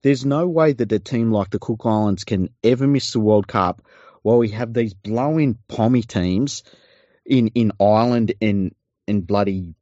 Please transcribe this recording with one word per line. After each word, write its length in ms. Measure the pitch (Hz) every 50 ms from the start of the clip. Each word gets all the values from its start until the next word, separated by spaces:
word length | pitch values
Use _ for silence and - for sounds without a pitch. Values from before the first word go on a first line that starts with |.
There's 240 | - 139 143 127 131
no 220 | 139 139 151 170
way 260 | 185 160 160 160 156 139
that 180 | 117 120 104
a 80 | 110 101
team 320 | 95 - 131 117 117 113
like 180 | 110 104 95 98
the 100 | - -
Cook 220 | - - 117 113 -
Islands 380 | 117 107 107 107 104 98 95 -
can 260 | - 110 92 92 - _ _ -
ever 240 | 117 127 120 135
miss 240 | 139 143 131 - -
the 80 | - 120
World 280 | 107 107 107 104 98
Cup 340 | - - 104 92 90 90 - _ _ _ _ - - _ _
while 160 | _ 104 117
we 120 | 120 117 107
have 240 | 104 113 123 117 113
these 200 | 120 113 107 95
blowing 640 | 98 _ 104 110 117 131 147 160 160 151 135 110 - _
pommy 360 | _ - - 110 117 127 123 110
teams 600 | - - 101 87 90 92 101 135 143 - - _ _ _ _ _ _ _ _ _ _ _ _ _
in, 220 | - 139 127 117 107
in 220 | _ 120 117 104 - _
Ireland 540 | 98 104 107 107 117 123 120 117 113 98 - -
and, 320 | 110 107 101 101 92 87 - _ _ _ _ _ _
and 200 | - 104 101 87
bloody 480 | 85 101 101 101 101 95 95 92 85 80 _